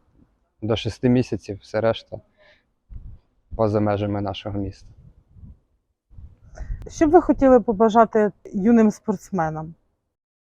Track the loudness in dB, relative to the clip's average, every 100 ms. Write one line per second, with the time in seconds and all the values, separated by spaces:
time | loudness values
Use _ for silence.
0 | _ _ _ _ _ _ -4 -4 -4 -2
1 | 2 2 0 -6 -8 -14 -8 -2 -2 -2
2 | -8 -18 -20 _ _ _ _ _ _ -18
3 | -18 -20 _ _ _ -4 0 0 0 -2
4 | -4 -4 -6 -8 -10 -8 -8 -10 -20 -20
5 | -20 _ _ -20 -20 -20 _ _ _ _
6 | _ -20 -20 -20 -20 -16 -10 -10 -10 -2
7 | 4 4 4 2 6 6 4 0 2 4
8 | 2 2 0 -4 -10 -2 4 4 4 0
9 | -6 -8 -6 -4 -4 -6 -12 -16 _ _
10 | _ _ _ _ _